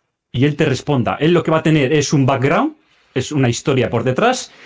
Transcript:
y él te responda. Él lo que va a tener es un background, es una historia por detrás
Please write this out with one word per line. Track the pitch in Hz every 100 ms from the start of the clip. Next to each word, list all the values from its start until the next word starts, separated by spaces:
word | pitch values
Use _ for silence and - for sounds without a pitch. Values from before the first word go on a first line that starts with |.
| _ _ _
y | - 143
él | 147
te | 151
responda. | 123 - 139 101 92
Él | 151
lo | 170
que | -
va | 160
a |
tener | 160 156 131
es | 156 139
un | 151 135
background, | 135 135 180 294 - _ _ _ 131
es | 127
una | 147 127
historia | 117 - 127 113
por | 120
detrás | 127 123 220 247 - -